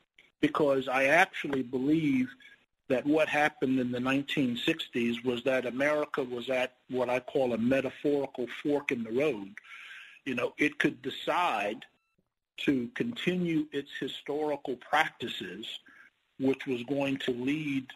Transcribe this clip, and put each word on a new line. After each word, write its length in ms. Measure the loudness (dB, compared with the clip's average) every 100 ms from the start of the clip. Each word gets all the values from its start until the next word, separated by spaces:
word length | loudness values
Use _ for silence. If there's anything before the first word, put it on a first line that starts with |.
| _ _ -20 _
because 460 | 0 2 2 2 2
I 180 | 2 4
actually 580 | 6 4 2 -4 -2
believe 640 | -2 0 2 4 4 2 2 -4 -20 -20 _ _ -2
that 180 | 0 4
what 240 | 4 4
happened 500 | 4 2 2 0 2
in 120 | 0
the 80 | -2
nineteen 580 | 0 0 0 0 0 0
sixties 680 | 0 -2 -2 -2 0 0
was 200 | -2 -2
that 220 | 0 0 0
America 580 | 0 2 2 0 -2
was 260 | -4 -4 -2
at 240 | -2 -2 _ -6
what 200 | -2 0
I 100 | 0
call 340 | 0 0 2
a 40 | 2
metaphorical 920 | 2 2 0 -2 0 0 0 -6 -8 -4
fork 300 | 0 0 0
in 120 | -4
the 80 | -2
road. 440 | 0 0 -2 -8 -14 -18 -18 -16 -18 -20 -14 -6
You 100 | -2
know, 180 | -2 0
it 200 | 0 2
could 240 | 0 0
decide 840 | -8 -6 -2 0 2 0 -2 -4 -10 _ _ _ _ _ _ -6
to 320 | 0 0 0
continue 720 | -4 -4 -4 -2 0 2 0 -2
its 180 | -6 -8 -8
historical 760 | -8 -8 -6 -4 -2 -4 -4 -8
practices, 880 | 0 2 2 0 -8 -8 -10 -10 -10 -12 _ -20 -20 _ _ -2
which 280 | 0 0 -2
was 160 | -4
going 340 | -2 -2 0 -2
to 140 | -2
lead 560 | -2 0 -2 0 -2 -4